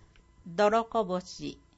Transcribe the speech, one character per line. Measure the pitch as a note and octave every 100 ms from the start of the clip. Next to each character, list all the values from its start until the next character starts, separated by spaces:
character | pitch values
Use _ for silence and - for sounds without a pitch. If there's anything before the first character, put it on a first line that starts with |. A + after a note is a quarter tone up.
| - - _ _ F#3
泥 | E3+ G#3 A3+ A3+
こ | A3+
ぼ | F#3+ F3+
し、 | F3+ - D3 - _